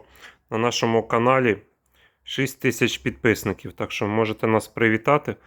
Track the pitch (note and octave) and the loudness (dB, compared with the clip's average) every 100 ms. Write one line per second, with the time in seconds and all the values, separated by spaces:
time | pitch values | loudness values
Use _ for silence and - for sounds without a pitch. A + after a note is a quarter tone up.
0 | - - - _ _ A2 A#2+ - A#2 A2+ | -6 -20 -20 _ _ -2 -2 0 0 0
1 | A2 A#2 A#2+ C3+ B2 G2+ _ _ _ _ | 2 0 2 4 2 -2 _ _ _ _
2 | _ _ - - C3+ - C3+ - A#2+ - | _ _ -12 -6 -6 -2 -2 0 -2 -2
3 | B2 - A#2 G2+ G#2 F2+ F#2+ - G#2+ - | -8 -2 0 0 -2 -6 -10 -10 -8 -4
4 | G#2 G#2+ G#2+ G#2+ A2+ A2 - - A2+ A2 | -2 0 -2 -2 0 0 0 0 0 2
5 | - D3 - - | 2 0 0 -12